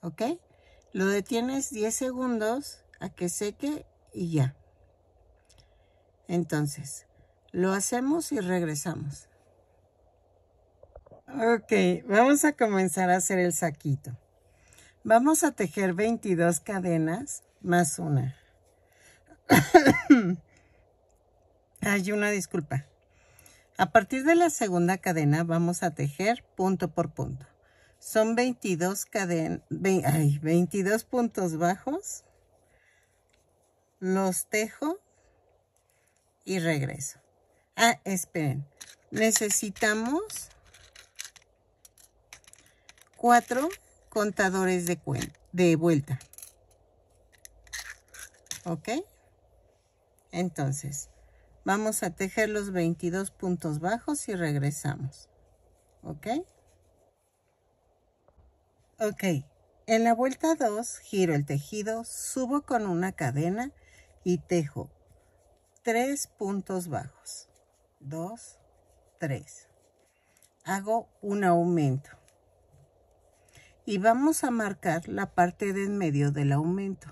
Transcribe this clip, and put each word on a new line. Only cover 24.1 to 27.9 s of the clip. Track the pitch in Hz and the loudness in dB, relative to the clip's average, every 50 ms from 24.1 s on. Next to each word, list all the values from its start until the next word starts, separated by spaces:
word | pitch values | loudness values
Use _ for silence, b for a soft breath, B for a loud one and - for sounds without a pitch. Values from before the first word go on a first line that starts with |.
| - 262 262 | -6 -2 2
de | 302 339 | 4 6
la | 339 349 339 | 6 6 4
segunda | - - 240 202 180 175 175 175 190 180 | 2 0 -2 0 2 2 2 2 2 0
cadena | - 190 175 165 156 143 147 156 170 | 0 -2 0 2 2 2 2 2 2
vamos | 170 165 170 170 170 175 - - | 0 0 0 2 0 -2 -2 -4
a | 175 | -4
tejer | 151 - 143 143 - - 190 208 233 240 - _ _ | -4 -2 -6 -6 -4 -2 0 0 0 -2 -4 _ _
punto | - - 190 190 180 - 175 - | -2 0 0 0 0 -2 -4 -2
por | - 170 135 - | -2 -4 -4 -4
punto. | - 135 127 - 135 - - _ _ b b b b b b | -8 -8 -8 -8 -12 -14 -20 _ _ b b b b b b